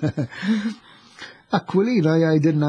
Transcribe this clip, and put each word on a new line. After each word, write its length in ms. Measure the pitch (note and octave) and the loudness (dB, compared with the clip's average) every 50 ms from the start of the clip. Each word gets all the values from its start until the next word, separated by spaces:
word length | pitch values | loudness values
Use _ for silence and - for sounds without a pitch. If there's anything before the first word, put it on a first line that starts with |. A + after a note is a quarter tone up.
<laughs> 800 | C4+ D3 - - C3 - - - - G3 A3+ G#3 G3+ A3+ G#3 - - - - - - - - - - - - - _ _ | -6 -4 -4 -4 -6 -8 -8 -6 -4 -2 -2 -2 -2 -6 -8 -10 -16 -20 -20 -20 -20 -20 -20 -20 -20 -20 -20 -20 _ _
Aquilina 640 | - F3+ - - - F#3 G3+ A#3+ B3+ G#3+ D3+ D#3 D#3+ | -6 -6 -4 -2 -2 0 0 2 2 2 2 2 2
jgħidilna 520 | E3 E3 D#3+ D#3 D#3 C#3+ E3 D#3+ D3+ D3 | 2 2 2 2 2 2 2 0 0 0